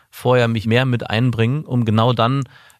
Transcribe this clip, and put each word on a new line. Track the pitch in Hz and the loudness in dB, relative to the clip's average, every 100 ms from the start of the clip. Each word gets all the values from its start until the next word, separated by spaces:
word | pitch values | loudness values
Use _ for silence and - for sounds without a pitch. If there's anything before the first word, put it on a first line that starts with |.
| _ | _
vorher | - 123 127 117 | -6 0 2 2
mich | 113 110 | -2 0
mehr | 117 | 0
mit | 131 117 - | 0 -2 -2
einbringen, | 110 127 113 113 147 | -2 0 0 -2 -2
um | - 123 | -4 -2
genau | 110 107 120 | 0 2 2
dann | 117 117 139 127 - - | 2 0 -2 -6 -14 -20